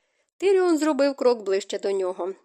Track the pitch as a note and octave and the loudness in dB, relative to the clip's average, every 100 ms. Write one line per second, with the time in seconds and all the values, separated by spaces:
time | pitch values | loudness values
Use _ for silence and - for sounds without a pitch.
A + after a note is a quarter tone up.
0 | _ _ _ _ F#4+ F#4+ F4+ D#4 D#4 C4+ | _ _ _ _ 2 2 4 2 2 2
1 | C#4 C4+ B3 A#3 F#3+ F#3+ - G3+ G3+ G3 | 0 2 0 0 0 -2 -2 -6 -4 -2
2 | F#3 F#3 F3+ F#3+ | -4 -4 -8 -10